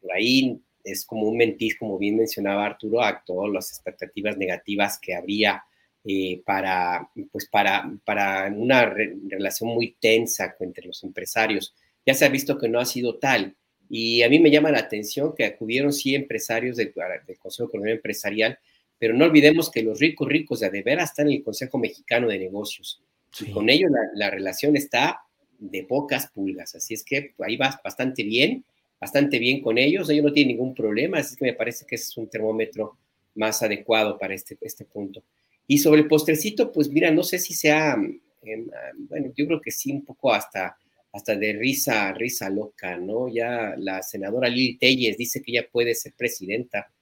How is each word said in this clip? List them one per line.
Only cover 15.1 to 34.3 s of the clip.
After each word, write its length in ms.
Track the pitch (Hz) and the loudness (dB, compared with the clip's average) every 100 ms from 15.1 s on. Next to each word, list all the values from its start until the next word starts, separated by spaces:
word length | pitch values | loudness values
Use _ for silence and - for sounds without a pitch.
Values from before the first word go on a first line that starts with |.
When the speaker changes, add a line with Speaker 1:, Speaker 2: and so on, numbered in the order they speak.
| - 151 - | -4 -4 0
Speaker 1:
que 80 | 110 | -2
acudieron, 480 | - 107 123 143 | -2 -2 0 0
sí, 220 | 143 135 135 | 0 0 -2
empresarios 640 | 139 110 - 117 123 120 | -2 -6 -2 -2 -2 -2
del, 140 | 104 92 90 87 - | -4 -4 -8 -8 -12
del 100 | - | -16
Consejo 320 | 95 - 120 | -14 -8 -6
Coordinador 280 | 110 104 113 | -4 -4 -4
Empresarial, 600 | 107 101 101 107 113 - _ _ _ _ | -4 -6 -6 0 0 -2 _ _ _ _
pero 140 | 113 120 | 0 6
no 100 | 165 | 8
olvidemos 460 | 156 147 156 156 | 10 8 6 2
que 100 | 120 | -2
los 160 | 113 107 | -2 2
ricos, 280 | 156 - 131 | 0 0 0
ricos 320 | - 151 113 | 0 0 -2
de 80 | 101 | -2
a 20 | |
de 140 | 101 | -2
veras 280 | 104 156 160 | -2 0 -2
están 160 | - 147 | 0 0
en 60 | 135 | 0
el 60 | |
Consejo 340 | - 101 127 127 | -2 -8 -4 -2
Mexicano 480 | 110 - - 117 120 | -4 -6 -2 0 2
de 100 | 98 | -2
Negocios. 640 | 92 98 104 - - - _ _ _ - | -4 -6 -8 -10 -14 -18 _ _ _ -14
Y 40 | - | -8
Speaker 2:
Sí. 60 | |
Speaker 1:
con 180 | 104 107 | 0 4
ellos 200 | 147 180 | 6 6
la, 80 | 127 107 101 101 | 2 0 -2 -2
la 20 | |
relación 460 | 98 95 92 143 147 | -2 -4 0 2 2
está 460 | 143 117 143 175 _ _ _ _ | 2 2 2 0 _ _ _ _
de 260 | 101 95 | -10 -10
pocas 460 | 92 131 143 127 - | -2 -2 0 -4 -4
pulgas. 440 | - 98 95 85 82 | -6 -6 -6 -12 -14
Así 180 | - | -12
es 100 | 110 | -12
que 300 | - 139 143 _ | -6 -6 -6 _
ahí 180 | 92 123 | -6 -2
va 220 | 135 - | -2 -4
bastante 400 | 95 - 131 131 | -12 -4 -4 -2
bien, 400 | 104 113 156 262 - _ _ _ | -2 2 2 0 -8 _ _ _
bastante 400 | - 139 143 135 | -2 2 2 2
bien 220 | 120 139 | 2 0
con 160 | 120 113 | 0 2
ellos. 320 | 135 185 151 | 4 2 2
Ellos 160 | 151 147 | 2 4
no 80 | |
tienen 220 | 147 131 113 | 4 2 0
ningún 160 | 127 131 | -4 -2
problema, 420 | 110 107 160 175 | -2 0 0 -2
así 120 | 123 | -4
es 40 | - | -4
que 80 | 131 | -4
me 80 | |
parece 320 | 120 117 117 - | -2 -6 -6 -12
que 80 | 120 | -10
ese 100 | - | -10
es 120 | - | -10
un 120 | 110 | -10
termómetro 680 | 110 107 110 110 - 107 _ _ _ _ - | -4 -4 -2 -4 -4 -8 _ _ _ _ -4
más 260 | 110 107 | -2 0
adecuado 540 | 110 104 - 110 107 95 | -2 -4 0 2 2 -2
para 160 | 95 | -6